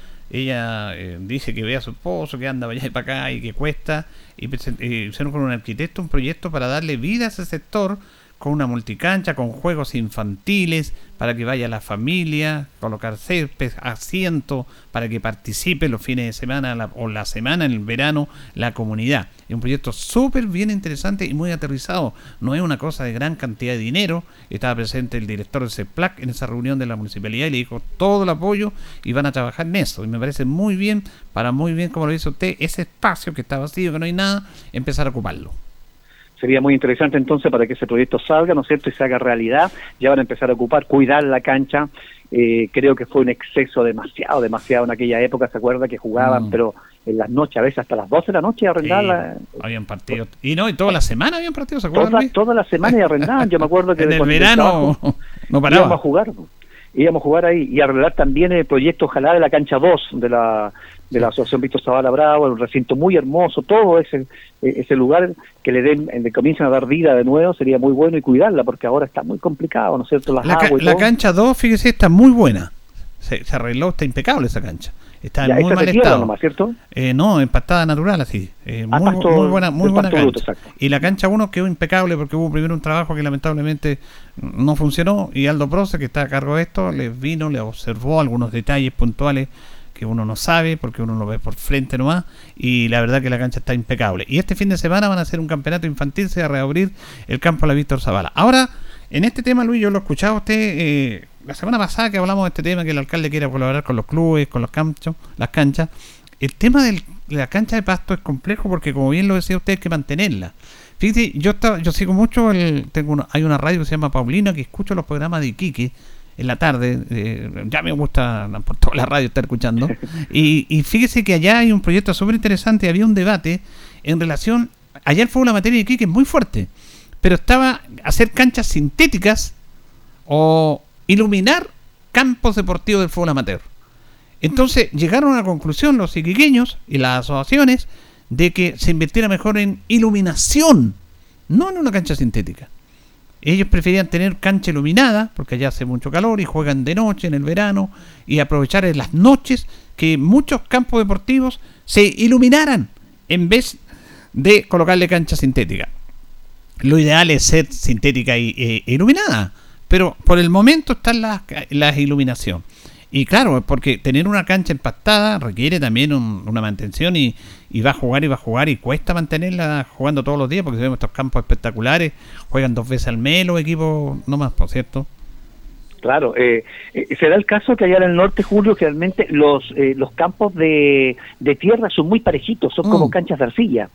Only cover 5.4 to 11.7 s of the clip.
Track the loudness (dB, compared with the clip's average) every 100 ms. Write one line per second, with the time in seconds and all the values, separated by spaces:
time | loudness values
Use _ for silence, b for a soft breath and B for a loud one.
5.4 | -4 -6 -8 -8 -8 -8 -4 -2 -2 -8
6.4 | -8 -6 -4 -4 -6 -6 -4 -4 -4 -6
7.4 | -10 -10 -6 -4 -4 -6 b b b _
8.4 | -4 -2 -2 -4 -8 -4 -2 -2 -4 -6
9.4 | -6 -4 -4 -4 -6 -6 -6 -6 -8 -8
10.4 | -2 0 0 -2 -4 b b -8 -6 -4
11.4 | -6 -6 -6